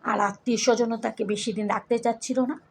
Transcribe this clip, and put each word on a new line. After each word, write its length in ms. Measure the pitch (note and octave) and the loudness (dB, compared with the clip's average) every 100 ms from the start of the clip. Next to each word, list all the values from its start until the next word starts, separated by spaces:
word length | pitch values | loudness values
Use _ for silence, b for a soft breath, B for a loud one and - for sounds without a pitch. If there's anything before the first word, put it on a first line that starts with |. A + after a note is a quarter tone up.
আর 180 | A#3+ G#3 | 0 2
আত্মীয় 360 | G3+ G3+ - A3+ | 0 0 -2 2
স্বজনও 400 | - A#3 A#3 A3+ | 4 4 2 0
তাকে 280 | A3+ - | -4 -4
বেশি 280 | G3+ G#3 - | -4 -2 -2
দিন 140 | G#3 G#3 | -4 -2
রাখতে 320 | G#3 - A#3 | -2 0 0
চাচ্ছিল 420 | A#3+ A3+ - B3+ | 0 -2 -2 0
না 200 | B3 D#4 _ | 0 -4 _